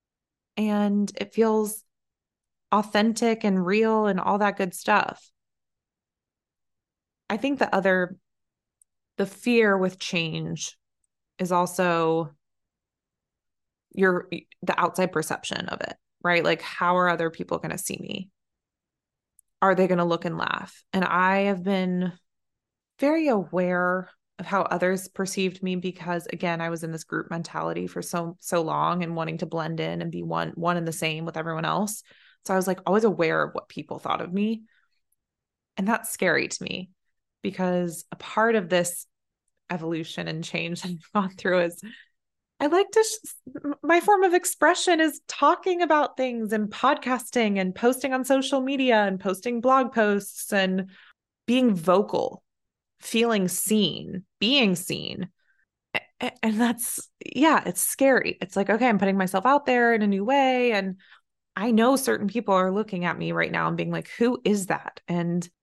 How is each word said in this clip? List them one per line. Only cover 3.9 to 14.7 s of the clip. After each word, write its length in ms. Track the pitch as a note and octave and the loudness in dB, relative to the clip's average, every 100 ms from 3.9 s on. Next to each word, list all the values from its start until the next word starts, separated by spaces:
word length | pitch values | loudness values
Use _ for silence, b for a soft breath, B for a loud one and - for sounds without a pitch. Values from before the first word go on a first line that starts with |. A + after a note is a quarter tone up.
| A3 G#3 | 4 2
and 120 | F#3+ | 2
all 180 | - G3+ | 2 2
that 200 | G#3 G3 | 2 0
good 160 | F#3+ | -4
stuff. 560 | - - G#3 - - _ _ _ _ _ _ _ _ _ _ _ _ _ _ _ _ _ _ _ _ - | -4 0 2 2 -6 _ _ _ _ _ _ _ _ _ _ _ _ _ _ _ _ _ _ _ _ -6
I 80 | G3+ | -4
think 220 | C#4 C#4 | -2 -2
the 140 | - | 0
other, 440 | F#3+ F#3+ F#3 F3+ - _ _ _ _ _ _ _ _ _ - | 2 4 2 2 -6 _ _ _ _ _ _ _ _ _ -6
the 80 | F#3+ | -6
fear 520 | - B3 A#3 G#3+ G3 | -4 2 4 4 4
with 220 | F#3 F#3 | 0 -4
change 800 | - F3 D#3+ D#3+ D#3+ E3 - - _ _ _ _ _ - | -4 -4 -2 -4 -6 -8 -10 -14 _ _ _ _ _ -8
is 120 | F3+ | -2
also 800 | F3+ F3 F3+ F3+ E3 D#3+ E3 D#3+ - _ _ _ _ _ _ _ _ _ _ _ _ _ _ _ | 0 0 0 0 2 2 0 -2 -10 _ _ _ _ _ _ _ _ _ _ _ _ _ _ _
your, 360 | - F#3+ F3+ - - - _ | 0 2 2 -4 -12 -14 _
the 180 | F#3 | -2